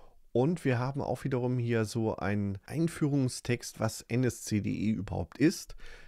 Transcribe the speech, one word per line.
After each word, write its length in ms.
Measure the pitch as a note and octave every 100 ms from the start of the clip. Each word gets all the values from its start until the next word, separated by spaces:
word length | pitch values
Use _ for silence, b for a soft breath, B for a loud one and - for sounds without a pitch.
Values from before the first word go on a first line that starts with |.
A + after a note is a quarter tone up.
| B B -
Und 320 | A#2 C3+ F3
wir 160 | C#3 A#2+
haben 220 | B2+ C#3
auch 200 | G#2 A#2+
wiederum 340 | D3 C3 B2 B2+
hier 280 | A#2+ A#2
so 320 | G#2+ A#2 A2 -
einen 420 | F#2 G#2 G2+ G2 -
Einführungstext, 1120 | C3 E3 - D3+ C#3+ B2+ - - A#2+ - -
was 240 | A2 -
N 220 | - A#2
S 180 | B2+ -
C 180 | - G#2+
D 100 | G#2+
E 200 | F#2 G2
überhaupt 480 | A2 G#2 F#2+ E2+ -
ist. 380 | D3+ - - - B B